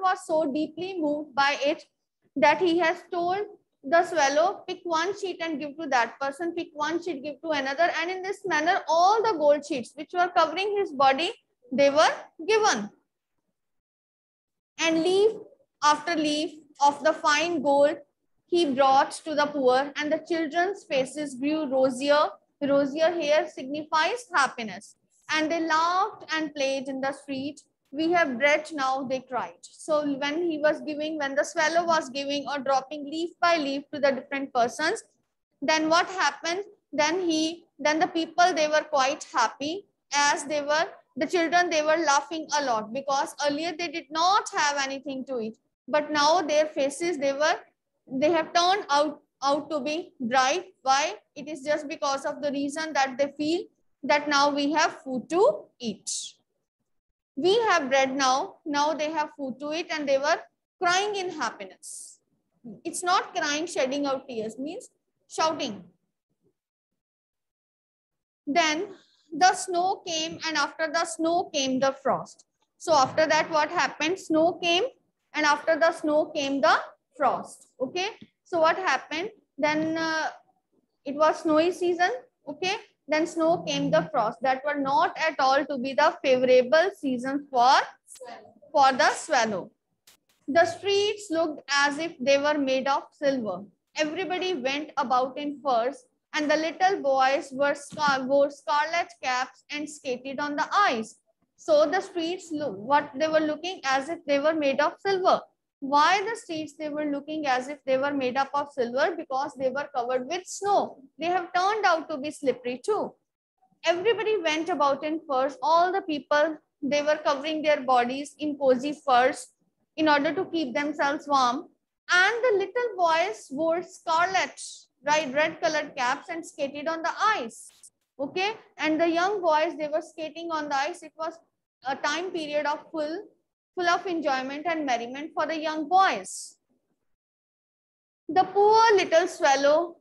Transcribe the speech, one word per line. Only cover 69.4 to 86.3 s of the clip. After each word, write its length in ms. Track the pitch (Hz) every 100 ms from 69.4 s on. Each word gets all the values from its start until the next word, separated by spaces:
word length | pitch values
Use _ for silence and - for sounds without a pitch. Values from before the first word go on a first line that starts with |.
the 80 | 359
snow 480 | 381 - 349 370 392 359
came, 320 | 320 320 330 320
and 100 | 302
after 340 | 294 302 320 311
the 60 |
snow 320 | 330 330 320 339 359
came 240 | 294 269 262
the 120 | 269 269
frost. 420 | 240 175 190 - _ _ _ _
So 160 | - 302
after 220 | 262 - 311
that, 240 | 311 320
what 200 | 311 302
happened? 480 | 349 269 - 302 381
Snow 280 | - 311 330 349 349
came, 180 | 339 508 - _ _ _
and 100 | 294 302
after 220 | 294 302 320 330
the 60 |
snow 280 | 339 311 302 339 320
came 240 | 277 277
the 160 | 311 466 - - _ -
frost. 500 | 262 196 196 - _ _
Okay. 280 | 254 359 392 440 - _
So 160 | _ 349
what 180 | 320 330 370
happened? 400 | 262 - 302 427 - _ -
Then, 400 | 294 302 320 320
uh, 320 | 320 320 285 - _ _ _ _ _ _
it 100 | -
was 280 | 285 311 330
snowy 300 | 330 311 339
season. 380 | 349 349 339 359 494 - _ -
Okay. 220 | 294 370 440 - _ -
Then 160 | 302 339
snow 240 | 330 320 339 320
came 240 | 285 285
the 120 | 311 -
frost, 260 | 269 214 233
that 220 | 262 262
were 160 | 285 285
not 360 | 269 285 359 - 320
at 100 | 294
all 260 | 269 269
to 140 | 302 285
be 140 | 262
the 140 | 269 302 339
favorable 680 | 285